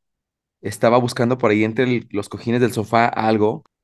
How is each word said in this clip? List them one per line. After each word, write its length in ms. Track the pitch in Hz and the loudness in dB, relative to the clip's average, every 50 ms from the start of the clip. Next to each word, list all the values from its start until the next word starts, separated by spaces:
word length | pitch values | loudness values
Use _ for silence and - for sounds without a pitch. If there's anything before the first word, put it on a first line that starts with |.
| _ _ _ _ _ _ _ _ _ _ _ _ - | _ _ _ _ _ _ _ _ _ _ _ _ -12
estaba 360 | 107 98 - - 117 117 127 | -12 -4 0 2 4 4 4
buscando 400 | 123 117 - - 120 117 127 123 | 2 0 -2 -2 -2 -2 0 0
por 120 | - 110 104 | 0 2 2
ahí 120 | 107 107 | 2 0
entre 200 | 110 110 127 131 | 0 0 -2 -2
el, 240 | 123 123 113 - - - | 0 -2 -4 -4 -6 -8
los 160 | 101 101 - | -8 -8 -8
cojines 300 | - 104 - - - 123 123 | -10 -10 -6 -2 0 0 0
del 100 | 110 113 | 0 0
sofá 340 | 117 104 - 117 117 117 120 | -2 -4 0 0 2 2 0
algo, 560 | - - 110 113 110 107 104 104 - 156 - _ _ _ | 0 0 0 2 2 2 2 0 0 -2 -8 _ _ _